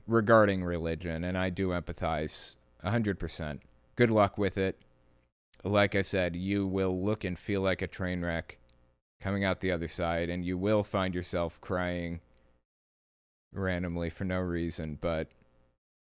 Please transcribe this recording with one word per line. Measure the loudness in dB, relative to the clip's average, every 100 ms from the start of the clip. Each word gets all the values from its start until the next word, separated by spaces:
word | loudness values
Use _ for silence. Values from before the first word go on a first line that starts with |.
| 0
regarding | 2 8 8 8 4 0
religion, | -2 -2 -4 -4 -4
and | -2 0
I | -2
do | 0 0
empathize | -2 -4 -4 -2 -2 -4 -6 -12 -16 _ _
a | -2
hundred | 0 0 -2
percent. | -6 -6 -8 -8 -14 -20 _ 2
Good | 4
luck | 6 4 4
with | 0 0
it. | -2 -2 -12 _ _ _ _ _ _ -10
Like | 0 4 4 2
I |
said, | 0 0 0 -2
you | -2 0 0
will | 0 0 0
look | -2 -2
and | -4 -6
feel | -4 0
like | 0 0
a | -4
train | -4 -4 -2
wreck | -2 -4 -6 -14 -20 _ _ _ _ -10
coming | -4 0
out | 0 0
the | 0
other | 0 -2
side, | -4 -2 0 -2
and | -2 -4
you | -2
will | 2 2
find | 0 -2 -2 -2
yourself | -4 -2 -2 -6
crying | -6 -2 -2 -4 -6 -8 -12 _ _ _ _ _ _ _ _ _ _ _ _
randomly | -4 -2 -2 -2 -2 -4
for | -4 -2
no | -2
reason, | 0 0 -2 -4 -6 -4
but | -2 -2 -4 _ _ _ _ _ _ _